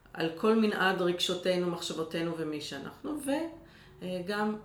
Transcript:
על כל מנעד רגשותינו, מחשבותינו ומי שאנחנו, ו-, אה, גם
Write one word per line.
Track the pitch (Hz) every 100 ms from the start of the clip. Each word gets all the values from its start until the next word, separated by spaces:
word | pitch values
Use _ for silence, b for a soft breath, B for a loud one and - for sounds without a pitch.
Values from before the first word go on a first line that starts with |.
| -
על | - 165 165
כל | 220
מנעד | 226 214 202 190 180
רגשותינו, | 180 175 - 175 185 180 180
מחשבותינו | 170 - 156 160 170 170 165
ומי | 156 151
שאנחנו, | 147 139 - - 294 294
ו-, | 294 285 330 - B B B B
אה, | 180 180 175
גם | 208 214 214